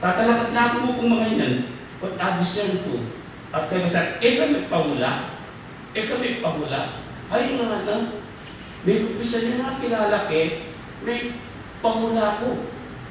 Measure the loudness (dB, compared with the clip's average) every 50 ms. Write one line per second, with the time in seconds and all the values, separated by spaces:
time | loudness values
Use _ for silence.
0 | 2 2 4 4 6 6 4 4 2 2 2 4 4 4 2 2 2 0 0 2
1 | 4 4 4 4 4 2 2 2 2 2 2 0 -2 -4 -6 -12 -14 -14 -10 -8
2 | -6 -6 -4 -2 0 0 2 2 2 2 0 0 0 2 0 0 0 -2 -2 -2
3 | -4 -4 -8 -10 -14 -14 -16 -16 -10 -4 -2 -2 0 0 0 2 2 2 4 2
4 | 2 0 2 4 4 6 6 6 4 4 4 2 0 0 2 2 2 2 2 0
5 | 0 0 0 -2 -4 -8 -10 -12 -14 -14 -14 -14 -14 -14 -16 -16 -12 -8 -6 -4
6 | -2 -2 -2 0 0 -2 -2 0 0 -2 0 -2 -2 -2 -2 -2 -2 -4 -6 -10
7 | -12 -12 -12 -12 -4 0 2 2 2 2 2 0 0 0 0 0 0 0 0 0
8 | 0 -2 -4 -6 -10 -12 -14 -14 -14 -14 -14 -14 -14 -14 -10 -2 2 4 4 4
9 | 4 0 -2 -2 -2 0 0 0 2 0 0 0 -2 -2 -2 -2 0 0 2 2
10 | 4 4 4 2 2 2 2 2 2 2 0 -4 -6 -10 -12 -14 -14 -14 -12 -8
11 | -4 -4 -2 -2 -4 -6 -8 -10 -12 -12 -14 -14 -14 -14 -6 0 2 2 2 2
12 | 2 2 2 4 2 2 2 2 0 0 -2 -2 -4 -6 -8 -10 -12 -12 -12 -12
13 | -12 -14